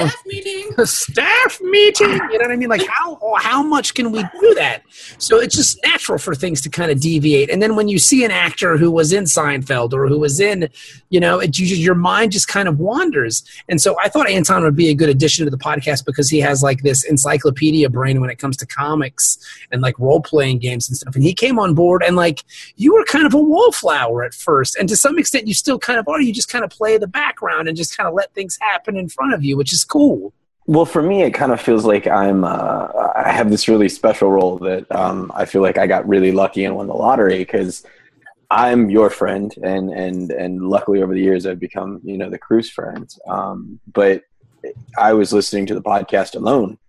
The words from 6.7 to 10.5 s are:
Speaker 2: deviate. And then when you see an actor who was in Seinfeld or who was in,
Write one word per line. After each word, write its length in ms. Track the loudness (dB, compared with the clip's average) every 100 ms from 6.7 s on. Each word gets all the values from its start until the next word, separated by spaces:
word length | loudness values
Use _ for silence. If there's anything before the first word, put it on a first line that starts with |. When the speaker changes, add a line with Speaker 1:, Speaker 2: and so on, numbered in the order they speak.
| -4 -2
Speaker 2:
deviate. 560 | 0 0 2 4 4 2
And 120 | 0
then 120 | 0 2
when 120 | 0
you 100 | 2
see 260 | 4 4 2
an 60 |
actor 460 | 0 -2 0 0 2
who 140 | 4
was 200 | 2 2
in 100 | 2
Seinfeld 720 | 0 0 0 -2 -2 -2 -2
or 140 | 0 0
who 120 | 2
was 200 | 0 2
in, 300 | 0